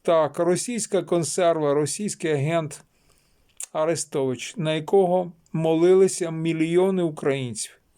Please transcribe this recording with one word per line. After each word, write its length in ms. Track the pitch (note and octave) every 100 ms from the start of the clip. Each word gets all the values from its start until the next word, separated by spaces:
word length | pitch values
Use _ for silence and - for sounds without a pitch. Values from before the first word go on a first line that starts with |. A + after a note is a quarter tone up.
так, 380 | - E3 D3 D#3
російська 640 | F3 F3 - A#3 - F#3+
консерва, 720 | D3+ F3 D#3+ - E3+ D#3+ D3
російський 580 | C#3+ C#3+ - G#3 - D#3+
агент 520 | D3 D3 E3 D#3 - _ _ _ _ _ _ _ - -
Арестович, 840 | D#3 D#3 G3+ - D3 C3 A#2+ - -
на 180 | D#3 D#3
якого 560 | D#3 G3 F3+ F3+ F3 - _
молилися 760 | D#3+ E3 D#3+ F3 F#3+ F#3+ - E3
мільйони 720 | D#3+ E3 D#3+ D#3+ F3 F#3+ F#3+
українців 760 | E3 D3+ D3 C3+ B2 G#2+ - _ _